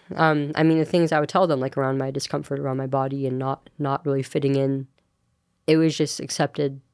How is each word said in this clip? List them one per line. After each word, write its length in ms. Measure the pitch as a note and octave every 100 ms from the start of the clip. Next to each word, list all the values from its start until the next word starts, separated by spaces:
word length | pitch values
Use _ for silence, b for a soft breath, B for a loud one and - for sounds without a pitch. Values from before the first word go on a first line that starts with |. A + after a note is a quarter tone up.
| -
Um, 380 | - D#3+ D3+ C#3+
I 80 | D#3
mean, 160 | D#3+ D#3+
the 60 |
things 260 | D#3 F3 D#3+
I 80 | D#3
would 100 | D3+
tell 180 | F#3 F#3
them, 100 | C#3
like, 180 | C3+ C#3+
around 220 | C3+ C3+
my 120 | C3+
discomfort, 480 | C#3 - C#3+ D3 C#3
around 160 | C#3+ C3
my 100 | C3+
body 400 | C3+ C3+ C#3 C3+
and 100 | B2+
not, 320 | C3 C3+ - -
not 260 | C#3+ C#3 C#3+
really 160 | C#3
fitting 320 | C3+ D#3 C#3
in, 320 | C#3 C3+ C3+ C3+ _ _ _ _ _ _ _ -
it 100 | D#3+
was 200 | D#3+ -
just 240 | D3 -
accepted 600 | C3+ - C#3+ - C#3+ C3+ _